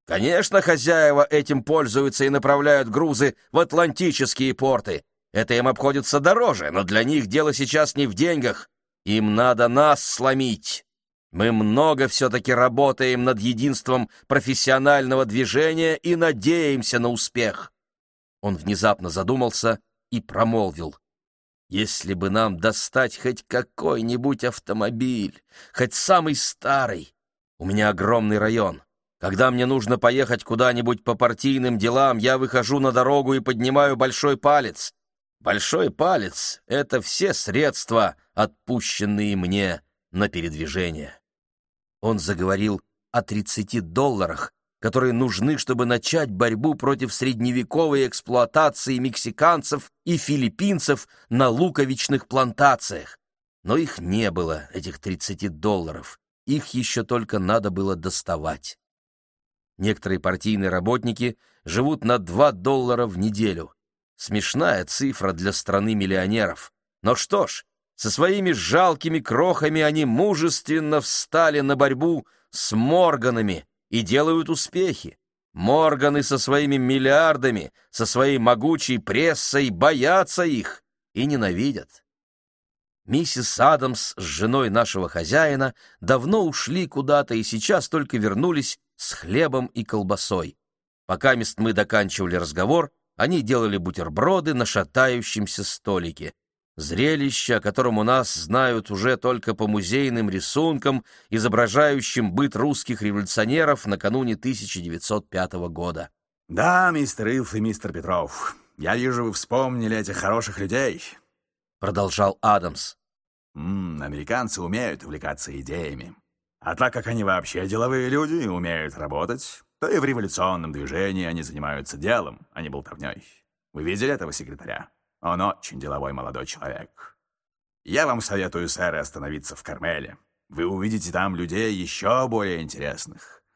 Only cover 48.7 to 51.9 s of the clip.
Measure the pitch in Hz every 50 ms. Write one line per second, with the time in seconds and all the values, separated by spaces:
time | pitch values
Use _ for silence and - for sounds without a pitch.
48.7 | - - - 135 135 123 123 135 110 - - 123 107 - 147 165 170 156 - -
49.7 | 151 143 - - _ _ _ - 170 160 - - 147 143 127 110 - - 95 101
50.7 | 196 160 - - 143 - - - _ _ _ _ 113 123 135 127 113 123 170 185
51.7 | - - 139 127